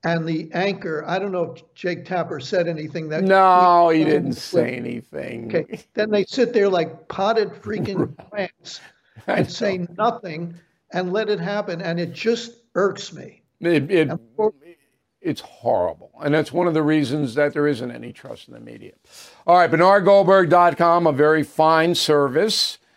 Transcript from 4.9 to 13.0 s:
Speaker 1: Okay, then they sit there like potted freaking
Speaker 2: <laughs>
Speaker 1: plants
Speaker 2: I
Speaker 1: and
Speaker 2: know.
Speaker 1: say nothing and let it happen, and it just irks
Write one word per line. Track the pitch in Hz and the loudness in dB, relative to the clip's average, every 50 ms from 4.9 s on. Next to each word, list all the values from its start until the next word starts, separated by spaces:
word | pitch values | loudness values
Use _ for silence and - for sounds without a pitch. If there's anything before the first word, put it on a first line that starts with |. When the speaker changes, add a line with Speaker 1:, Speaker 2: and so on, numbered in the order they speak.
| 120 120 - _ - 147 131 120 120 117 117 113 107 | -10 -10 -12 _ -12 -12 -12 -10 -12 -12 -12 -6 -6
Speaker 1:
Okay, | 165 151 - - - - _ _ | -6 -6 -6 -12 -18 -18 _ _
then | - 214 214 | -4 -4 -2
they | 208 208 196 | 0 -2 -2
sit | - - - 247 233 240 | -2 0 -2 -2 0 2
there | 226 202 202 | 2 2 2
like | 185 175 165 160 - - - _ | 2 0 -2 -4 -8 -18 -16 _
potted | - - 196 208 226 226 208 180 | -8 -4 -2 -2 0 0 -2 -4
freaking | - - - 208 208 208 170 - 196 180 147 - - _ | -6 -14 -12 -10 -8 -6 -6 -6 -4 -4 -6 -6 -6 _
Speaker 2:
<laughs> | - _ | -20 _
Speaker 1:
plants | - 208 190 170 _ _ _ - - - - - _ _ _ _ _ 110 - - | -8 -8 -8 -8 _ _ _ -20 -20 -20 -20 -20 _ _ _ _ _ -20 -6 -4
Speaker 2:
I | - - | -2 -2
Speaker 1:
and | - - | -2 -4
Speaker 2:
know. | |
Speaker 1:
say | - - 233 202 190 185 175 170 170 180 | -4 -6 -4 -4 -4 -4 -6 -10 -6 -2
nothing | 214 233 226 233 - 185 156 160 170 170 170 - _ _ _ _ _ _ - | -2 -2 -2 -4 -10 -12 -10 -10 -10 -12 -14 -18 _ _ _ _ _ _ -6
and | 175 185 180 | -6 -6 -4
let | 180 208 220 202 | -4 -4 -2 -2
it | 208 185 | -4 -4
happen, | 170 185 202 208 202 202 175 170 | -4 -6 -6 -6 -6 -6 -8 -8
and | - 170 170 170 | -6 -6 -6 -6
it | 175 165 - | -6 -8 -8
just | - - 220 233 226 - - - _ _ _ _ | -6 -2 -2 -2 -2 -4 -12 -18 _ _ _ _
irks | 170 190 196 - - | -2 -2 0 -2 -4